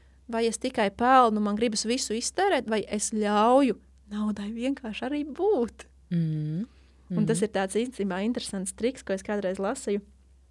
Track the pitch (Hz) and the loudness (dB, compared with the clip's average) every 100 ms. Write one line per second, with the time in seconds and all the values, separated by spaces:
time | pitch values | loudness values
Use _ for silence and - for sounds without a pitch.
0 | _ _ - 226 233 220 196 - 202 196 | _ _ -8 -2 0 0 -4 0 0 2
1 | 240 262 240 214 208 208 240 208 220 254 | 6 6 6 4 0 0 0 0 -2 -2
2 | - 220 - - 392 302 214 220 - 214 | -2 -4 -4 0 2 2 2 -2 -2 -4
3 | - 214 208 208 226 262 269 - - - | -2 0 2 4 6 6 6 0 -8 -20
4 | - 208 214 208 202 226 254 277 220 202 | -10 -4 -2 -2 -6 -4 -4 -4 -6 -6
5 | 254 294 294 269 392 370 233 - - _ | -4 -4 -6 -2 2 2 0 -4 -20 _
6 | - 170 160 156 151 160 233 - - _ | -4 -2 0 -2 -2 -4 -6 -12 -20 _
7 | - 180 185 175 208 196 190 208 247 - | -6 0 2 2 0 -2 -2 -2 -4 -4
8 | 196 185 214 240 - 196 190 - 240 - | -4 -2 -2 -4 -6 -8 -8 -4 -4 -4
9 | - 190 190 208 190 190 196 269 - 202 | -6 -6 -4 -4 -4 -2 -4 -4 -4 -4
10 | - - _ _ _ | -6 -16 _ _ _